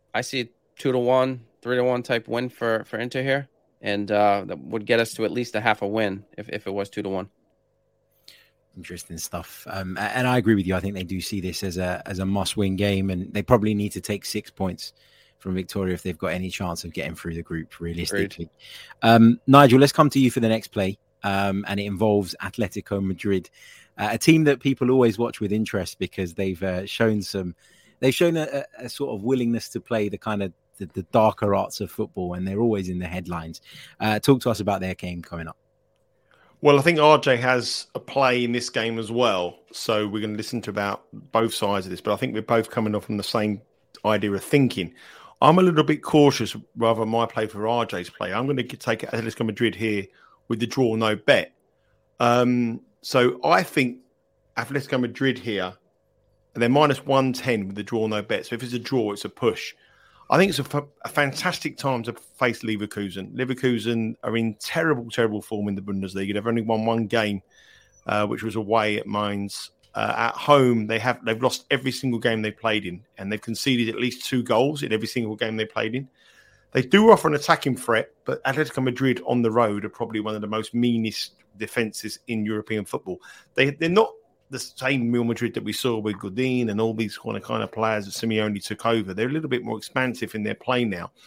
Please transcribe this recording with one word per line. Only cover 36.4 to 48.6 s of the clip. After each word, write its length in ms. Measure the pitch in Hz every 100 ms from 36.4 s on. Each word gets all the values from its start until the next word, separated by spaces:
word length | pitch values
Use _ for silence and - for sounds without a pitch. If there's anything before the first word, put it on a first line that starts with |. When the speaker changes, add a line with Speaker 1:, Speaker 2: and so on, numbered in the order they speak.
| _ _
Speaker 3:
Well, 180 | 147 143
I 40 |
think 160 | 156 160
R 180 | 151 147
J 220 | 143 123
has 480 | 127 127 - - -
a 40 | -
play 460 | - 139 131 123
in 80 | 120
this 160 | 120 120
game 300 | 120 113 113
as 120 | 110
well, 480 | 117 120 95 87 - _
so 340 | - - 107 107
we're 140 | 107
gonna 160 | 107 107
listen 240 | 107 120
to 100 | 104
about 340 | 104 101 101 - 104 -
both 220 | 113 113
sides 320 | - 101 101 92
of 40 |
this, 120 | 90
but 100 | -
I 40 | 101
think 180 | 131
we're 80 | 110
both 280 | 110 117 110
coming 240 | - 107
off 120 | 104 -
from 100 | 107
the 60 |
same 400 | - 113 107 104 - _ _ -
idea 260 | 107 107 104
of 120 | 98
thinking. 480 | - 143 127 - 85 - - - - _
I'm 180 | 139 175
a 40 |
little 200 | 185 156
bit 200 | 147 151
cautious, 520 | - 151 143 - 107 110 - -
rather 300 | 113 113 110
my 180 | 113
play 220 | 113 - 110
for 200 | 101 110
R 200 | 120 113
J's 240 | 92 87
play. 240 | - 92
I'm 120 | 101 135
gonna 160 | 135